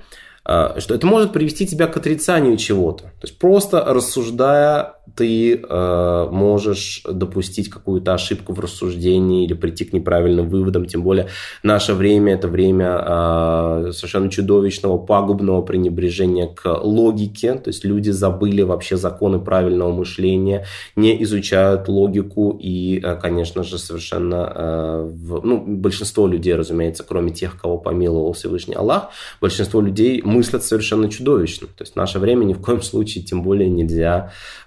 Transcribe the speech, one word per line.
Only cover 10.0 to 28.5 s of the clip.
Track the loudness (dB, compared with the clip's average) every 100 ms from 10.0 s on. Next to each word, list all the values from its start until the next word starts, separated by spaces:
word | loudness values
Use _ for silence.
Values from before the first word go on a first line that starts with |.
| 0 2 4 2 2
выводам. | 0 2 0 -2
Тем | -2
более | 0 0 0 -6 -16 -4
наше | 0 2 2
время — | 2 4 6 4 2
это | 0
время, | 2 4 4 2 0
а, | 0 0 2 2 2 2 0 0 -4
совершенно | -6 -4 -2 0
чудовищного, | 0 2 4 4 0 0 0
пагубного | 2 2 2 0 2 0
пренебрежения | 0 0 0 0 -2 0 0 0 -2
к | -4 -4 -2
логике. | 0 4 4 2 -2 -2 -2 -2
То | -4
есть | -6
люди | -2 -2 0
забыли | 0 0 0 0 2
вообще | 2 0 -2 -2
законы | -2 -2 0 0
правильного | 0 0 2 2 0
мышления, | -2 -4 -2 0 2 0 -2 -6 -16 -8 2
не | 4 4
изучают | 0 -2 0 2 4 2 0
логику | 2 2 2 -2 0 0 0
и, | -4 -4 -2 -2
э, | -2 -4
конечно | -2 -2 -2 -4
же, | -6 -8
совершенно, | -10 -10 -6 -4 -2 -2 -4 -4
э, | -4 -4 -4 -4 -6
в, | -10 -8 -4 0
ну, | 0 -2
большинство | -2 -2 -2 -4 2 2
людей, | 2 0 0
разумеется, | 0 -2 -2 -4
кроме | -6 -4 -2
тех, | -4 -8 -6
кого | -6 -4
помиловал | -2 -2 0 0 -2
Всевышний | -4 -6